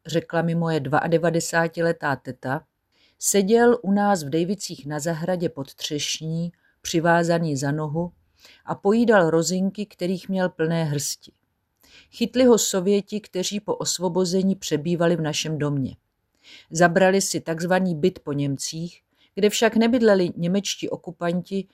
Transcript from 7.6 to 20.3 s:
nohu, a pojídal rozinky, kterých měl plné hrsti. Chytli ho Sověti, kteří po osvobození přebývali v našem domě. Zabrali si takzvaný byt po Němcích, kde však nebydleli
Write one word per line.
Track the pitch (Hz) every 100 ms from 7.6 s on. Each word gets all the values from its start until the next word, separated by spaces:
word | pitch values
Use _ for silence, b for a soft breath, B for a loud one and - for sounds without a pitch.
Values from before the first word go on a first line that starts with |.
| 139
nohu, | 151 156 156 175 _ _ b b b
a | b
pojídal | - 196 226 240 208 160
rozinky, | 160 160 185 190 202 202
kterých | - 180 185 -
měl | 190 180
plné | - 160 165
hrsti. | 160 143 - - - _ _ _ _ _ b b b
Chytli | - 233 247
ho | 254 214
Sověti, | - 196 180 202 - 208
kteří | - 180 185 208
po | -
osvobození | - - - 180 170 185 190 190
přebývali | 190 - 151 156 170 170 170
v |
našem | 151 156 160 156
domě. | 147 143 127 - _ _ _ _ B B B
Zabrali | 160 175 170 185 196
si | 190 160
takzvaný | - 160 175 185 185
byt | 156 180 185
po | -
Němcích, | 143 143 135 - 160 170 - _ _ _
kde | - 208
však | - 220 220
nebydleli | 233 247 220 196 175